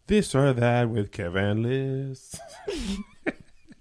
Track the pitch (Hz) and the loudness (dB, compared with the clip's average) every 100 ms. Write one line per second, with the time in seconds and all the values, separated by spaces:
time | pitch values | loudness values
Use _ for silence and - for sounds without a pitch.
0 | - 208 - 135 143 120 120 120 120 113 | 2 2 4 4 4 4 4 4 2 -2
1 | 101 - 87 95 101 107 117 135 135 135 | -4 -4 -2 0 0 0 0 -2 -4 -4
2 | 135 131 - - - - - 330 208 196 | -6 -12 -14 -18 -18 -14 -8 -6 -6 -6
3 | - - 302 - - - - - | -10 -10 -10 -10 -16 -20 -20 -20